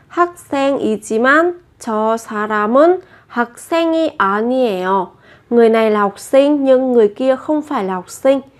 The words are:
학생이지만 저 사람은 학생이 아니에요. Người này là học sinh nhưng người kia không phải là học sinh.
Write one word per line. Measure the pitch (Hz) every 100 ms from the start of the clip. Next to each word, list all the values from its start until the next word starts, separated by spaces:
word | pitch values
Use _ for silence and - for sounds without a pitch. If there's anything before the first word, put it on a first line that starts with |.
| _
학생이지만 | - 349 349 - 277 269 277 214 208 - 226 247 302 349 349 _ _
저 | - 214 220 226
사람은 | - 214 214 214 214 247 330 370 - _ _
학생이 | - 240 - - 339 330 320 320 -
아니에요. | 196 202 233 262 247 185 185 196 180 _ _ - _
Người | 240 226
này | 226 220
là | 214
học | 202 202
sinh | - 269 285 294
nhưng | 269 254 262
người | 240 208
kia | - 262 262
không | - 302
phải | 294 269
là | 190
học | 185 180
sinh. | - 262 269 269 _